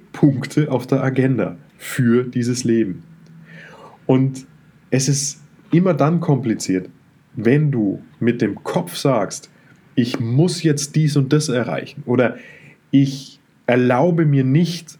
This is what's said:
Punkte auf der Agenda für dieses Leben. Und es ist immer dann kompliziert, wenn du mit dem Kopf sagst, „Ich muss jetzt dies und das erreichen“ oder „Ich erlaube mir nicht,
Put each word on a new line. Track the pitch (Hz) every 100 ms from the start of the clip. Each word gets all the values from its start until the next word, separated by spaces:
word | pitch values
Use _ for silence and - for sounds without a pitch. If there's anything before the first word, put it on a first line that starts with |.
| -
Punkte | - 151 135 - - 151
auf | 131 -
der | 135
Agenda | 131 131 131 123 87 85 - _
für | - - 120 120
dieses | 123 123 120 123
Leben. | 120 113 101 - - - - - - - - - - - -
Und | 131 131 131 - - _ _ _
es | 131 143
ist | 139 - - - - -
immer | 160 185
dann | 147 147 170
kompliziert, | - 131 113 101 - 92 90 - _ _ _
wenn | - 110 143 151
du | 123 104 92 - -
mit | 117 120
dem | 107 98
Kopf | - 180 175 -
sagst, | 143 120 95 - - _ _ _ _
„Ich | - 117 -
muss | 113 123 180 180
jetzt | 160 143 - 156
dies | 156 143
und | 123
das | 151 147
erreichen“ | 123 113 - - -
oder | 135 123 123 - - - - - _
„Ich | 139 135 - - - _ _ -
erlaube | 123 123 123 170 170 156
mir | 139
nicht, | 131 143 170 - -